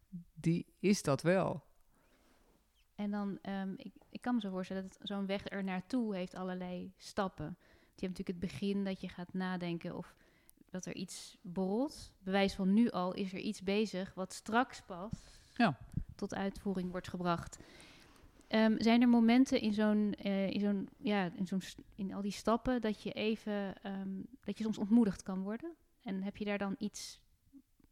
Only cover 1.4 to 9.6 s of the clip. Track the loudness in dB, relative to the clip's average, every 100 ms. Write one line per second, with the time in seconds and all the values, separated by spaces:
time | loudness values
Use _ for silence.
1.4 | 4 -2 -8 _ _ _ _ _ _ _
2.4 | _ _ _ _ _ -8 -4 -2 -4 -6
3.4 | -8 -6 -6 -8 -12 -18 _ -10 -2 -2
4.4 | 0 -4 -4 -6 -8 -10 -8 -4 -2 -2
5.4 | -4 -6 -4 -4 -2 -2 -2 -4 -6 -6
6.4 | -6 -6 -6 -8 -10 -14 -10 -4 -4 -4
7.4 | -10 -10 _ _ _ -8 -8 -6 -8 -6
8.4 | -6 -4 -2 -2 -2 -4 -8 -10 -8 -4
9.4 | -2 -2